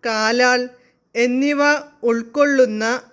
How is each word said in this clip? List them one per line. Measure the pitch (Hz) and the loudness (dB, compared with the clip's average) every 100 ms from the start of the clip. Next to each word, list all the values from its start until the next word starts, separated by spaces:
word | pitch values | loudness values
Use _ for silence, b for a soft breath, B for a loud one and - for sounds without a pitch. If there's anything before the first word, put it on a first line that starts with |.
കാലാൾ | 233 220 220 240 247 247 247 b b b _ 226 | -6 -2 -2 2 2 0 -4 b b b _ -2
എന്നിവ | 247 254 285 285 285 294 - _ | -2 0 -2 0 0 0 -4 _
ഉൾക്കൊള്ളുന്ന | 240 233 233 285 285 269 254 214 220 254 - | -4 -4 -4 0 2 4 2 2 -4 -4 -8